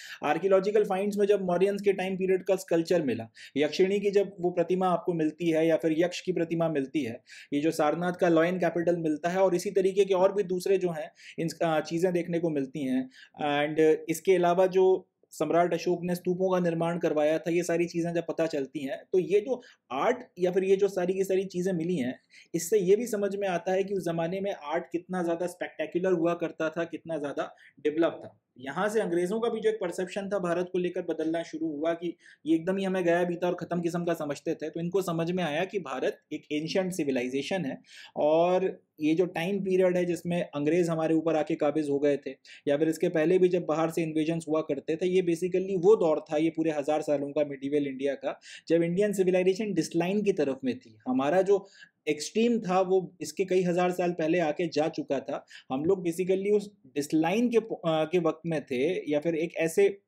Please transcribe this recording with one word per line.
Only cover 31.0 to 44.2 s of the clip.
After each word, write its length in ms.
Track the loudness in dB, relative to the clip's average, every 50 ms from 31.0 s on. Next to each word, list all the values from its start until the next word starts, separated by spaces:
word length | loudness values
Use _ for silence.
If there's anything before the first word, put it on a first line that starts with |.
बदलना 420 | -4 -4 -4 -2 -2 -2 -2 -4 -4
शुरू 240 | -6 -6 -6 -6
हुआ 260 | -4 -4 -2 -2 -2 -2
कि 240 | -2 -4 -8 -8 _ _ -20 -20 _ -2
ये 100 | 0 0
एकदम 220 | 0 0 -2 -2
ही 60 | -2 -2
हमें 200 | -2 -2 0 2
गया 200 | 2 2 2 2
बीता 240 | 0 -2 -2 -2
और 80 | -2 -2
ख़त्म 260 | -2 -4 -4 -4 -2
किस्म 240 | -2 -2 -2 -2 -2
का 80 | -2 -2
समझते 420 | -2 -4 -6 -6 -6 -4 -6 -6
थे, 140 | -4 -6 -8
तो 100 | -6 -6
इनको 220 | -6 -2 -2 -2
समझ 300 | 0 0 -2 -2 0 0
में 120 | 0 -2 -2
आया 220 | -2 -2 -2 -2
कि 140 | -2 -4 -6
भारत 400 | -6 -6 -6 -2 -2 -4 -4 -6 _ -12 -12
एक 100 | -10 -8 -4
एंशिएंट 420 | -4 -4 -2 -2 0 0 0 -2 -2
सिविलाइजेशन 720 | -2 -2 0 0 -2 -2 -2 -4 -4 -4 -2 -4 -4 -4
है 160 | -4 -6 -10 _ -20 -20 -20 -20 -10 -4
और 640 | 0 2 4 6 6 4 4 4 2 0 -2 -4 -6 _ _ _ -2
ये 140 | 0 0 2
जो 100 | 2 2
टाइम 380 | 0 0 -4 -4 -2 -2 -2 -2
पीरियड 340 | 0 4 4 4 4 4
है 80 | 2 0
जिसमें 440 | 0 -2 -4 -2 -2 -2 -2 -2 -4 -4
अंग्रेज़ 360 | -2 0 2 2 2 2 2
हमारे 240 | 0 0 0 2 2
ऊपर 200 | 2 2 2 0
आके 200 | 0 0 0 0
काबिज 340 | 0 0 0 0 0 0 0
हो 100 | 0 2
गए 180 | 2 2 2
थे 140 | 0 -4 -10 -14 -14 _ -20 -16 -6 -2
या 100 | 0 2
फिर 120 | 2 2 0
इसके 200 | 0 0 0 0
पहले 300 | 2 2 2 4 4 4
भी 80 | 4
जब 180 | 4 2 0 -2
बाहर 240 | -2 -2 0 0 -2
से 140 | -2 -2 -4
इन्वेजन्स 420 | -2 -2 -2